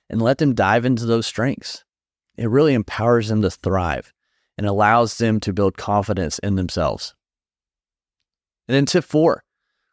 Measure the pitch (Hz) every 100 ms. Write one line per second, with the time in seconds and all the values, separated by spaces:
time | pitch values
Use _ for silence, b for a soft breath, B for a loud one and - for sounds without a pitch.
0 | - 113 113 139 147 113 98 117 127 117
1 | 117 117 - - 127 - - - _ _
2 | _ _ _ - 117 131 156 123 101 -
3 | 113 120 107 107 95 - - 95 85 64
4 | - _ _ _ _ - 101 101 104 117
5 | 113 - 113 110 - 95 95 - - 104
6 | 98 95 78 - 101 95 90 90 73 50
7 | - _ _ _ _ _ _ _ _ _
8 | _ _ _ _ _ _ - 135 143 180
9 | - 151 160 - _ _ _ _ _